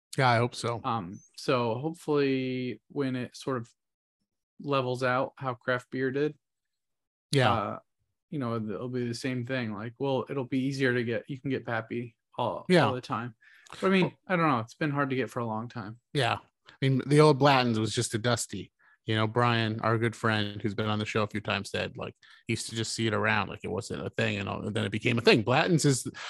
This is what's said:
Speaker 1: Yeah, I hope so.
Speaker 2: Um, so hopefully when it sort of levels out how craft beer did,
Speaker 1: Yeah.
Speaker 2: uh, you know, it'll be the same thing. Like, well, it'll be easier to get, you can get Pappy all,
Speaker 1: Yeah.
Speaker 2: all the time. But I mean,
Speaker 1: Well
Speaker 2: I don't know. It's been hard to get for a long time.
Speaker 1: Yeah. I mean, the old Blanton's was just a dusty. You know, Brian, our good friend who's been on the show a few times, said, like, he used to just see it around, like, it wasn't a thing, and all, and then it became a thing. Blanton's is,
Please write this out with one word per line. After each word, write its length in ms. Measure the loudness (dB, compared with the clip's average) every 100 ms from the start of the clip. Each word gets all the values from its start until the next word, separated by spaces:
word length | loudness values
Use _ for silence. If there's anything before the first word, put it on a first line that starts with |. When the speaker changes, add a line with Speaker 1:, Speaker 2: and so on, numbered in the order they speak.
| _ 2
Speaker 1:
Yeah, 120 | 4
I 80 | 4
hope 160 | 2
so. 260 | -2 -4 -4
Speaker 2:
Um, 380 | -2 -4 -4 -10 -16 -8
so 380 | 0 0 0
hopefully 1040 | -2 -4 -6 -2 0 2 0 -2 -4 -6 -8 _
when 280 | -6 -4 -4
it 200 | -6 -8
sort 220 | -6 -6
of 100 | -6 _ _ _ _ _ _ _ _ -12
levels 400 | -2 0 0 0
out 320 | 0 0 -2 -6
how 180 | -8
craft 360 | -6 -2 -2 -4
beer 200 | -4 -2
did, 240 | 0 -2 -4 _ _ _ _ _ _ _ _ _
Speaker 1:
Yeah. 200 | 4 4
Speaker 2:
uh, 260 | 4 0 -6 -14 _ _ _ _
you 80 | -6
know, 180 | -4 -4
it'll 320 | -4 -6 -6
be 180 | -4 -4
the 80 |
same 300 | -4 -4 -4 -4
thing. 280 | -4 -4
Like, 180 | -6 -10 -6
well, 260 | -2 0 -2
it'll 140 | -4 -2
be 140 | -2
easier 340 | 0 2 2
to 100 | 2
get, 200 | 0 -4 -6
you 100 | -8
can 120 | -4
get 160 | -4 -2
Pappy 500 | -4 -4 -8 -8 -14 _ -4
all, 260 | -4 -4 4
Speaker 1:
Yeah. 180 | 6 6
Speaker 2:
all 80 |
the 60 | 2
time. 340 | -4 -6 -6 -12 -20 -20 -20 -4
But 40 | 2
I 20 |
mean, 120 | 2
Speaker 1:
Well 80 | 2 -4 -4
Speaker 2:
I 100 | 0
don't 120 | 2
know. 120 | 0
It's 140 | -4
been 160 | -4 -2
hard 200 | 0 0
to 60 | -2
get 140 | -4
for 100 | -4
a 60 | -4
long 220 | -6 -8
time. 300 | -10 -12 -14 _
Speaker 1:
Yeah. 240 | 0 0 -2 -6 _ -20
I 60 | -2
mean, 220 | 2 2 4
the 140 | 8
old 180 | 8 8
Blanton's 400 | 6 6 4 2
was 160 | 0
just 200 | -2 -2
a 40 | -2
dusty. 540 | 0 0 -2 -8 -12 _ _ _ -2
You 80 |
know, 140 | 0 2
Brian, 500 | 2 2 2 0 0
our 160 | 0 2
good 180 | 0 0
friend 440 | 0 0 -2 -4
who's 140 | -4
been 140 | -2 -2
on 100 | -2
the 60 |
show 180 | -2 -2
a 60 | -2
few 120 | -4
times, 300 | -4 -4 -4
said, 260 | -6 -6 -8
like, 200 | -12 -14 -20 -12 -4
he 60 |
used 140 | -4 -4
to 40 |
just 180 | -6 -4
see 140 | -2 0
it 80 |
around, 340 | 0 2 0 -2
like, 120 | -8
it 80 | -8
wasn't 340 | -8 -6 -8
a 60 | -6
thing, 280 | -2 -2 -2
and 100 | -4
all, 180 | -6 -4
and 80 |
then 100 | -4
it 60 | -2
became 260 | -2 0 4
a 40 |
thing. 220 | 6 6
Blanton's 420 | 6 2 4 4
is, 240 | 4 2 -2 -10 -12